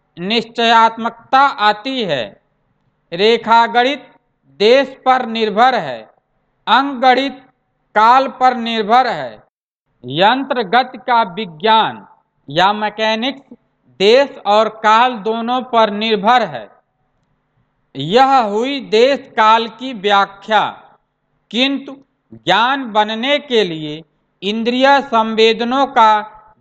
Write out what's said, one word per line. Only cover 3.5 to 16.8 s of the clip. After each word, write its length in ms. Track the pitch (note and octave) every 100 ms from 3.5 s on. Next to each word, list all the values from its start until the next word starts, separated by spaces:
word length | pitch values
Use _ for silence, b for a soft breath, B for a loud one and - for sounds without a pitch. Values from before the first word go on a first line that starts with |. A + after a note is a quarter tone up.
| A#3 A3+
गणित 440 | A#3 B3+ C#4+ - _ _ _ _ C3+
देश 360 | G#3 C4+ C4+ - C4
पर 200 | B3+ A3+
निर्भर 480 | A3+ G#3+ G3 B3+
है, 260 | A#3 D3 A#2 G#2+ _ _ _ _ _ F#3
अंक 360 | A#3 C#4 B3+
गणित 380 | B3+ B3+ C#4 - _ _ _ _ _
काल 340 | G#3+ A3+ C4 C4+
पर 280 | - B3+ A#3+
निर्भर 500 | A#3 A3+ G3+ B3 B3
है। 360 | E3 B2+ G#2+ _ _ _ _ _ _
यंत्र 580 | B2 C#3+ G3+ C4 C4+ B3+
गति 360 | F#3+ A#3 B3+ B3
का 240 | - A#3
विज्ञान 840 | G#3 F3 G3+ D#3 G#3+ A3 D#3+ A2 - _ _ _ -
या 220 | D3 F#3+
मैकेनिक्स 840 | G#3+ G#3+ G#3+ A3 A3 C4 C#4 _ - _ _ _ -
देश 380 | G3 B3+ C#4 - G3
और 220 | G#3 A3
काल 440 | - G#3+ A3 B3+
दोनों 500 | A#3 A3 A3+ A#3 B3+
पर 280 | A3+ A#3 A3
निर्भर 520 | G#3 A3+ G#3 G3+ B3
है। 260 | F#3+ B2+ G2+ _